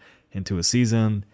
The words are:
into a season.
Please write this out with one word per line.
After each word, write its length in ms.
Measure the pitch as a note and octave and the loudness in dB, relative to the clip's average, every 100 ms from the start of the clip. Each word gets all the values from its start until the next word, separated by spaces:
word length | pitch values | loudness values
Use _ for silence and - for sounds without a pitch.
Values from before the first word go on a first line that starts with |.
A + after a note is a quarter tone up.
| - - _ | -20 -20 _
into 260 | G2+ F2+ F#2 | -10 -6 -2
a 60 | |
season. 640 | E2 B2 A#2 A2+ A2 G#2 G2+ | 0 2 2 2 0 -2 -8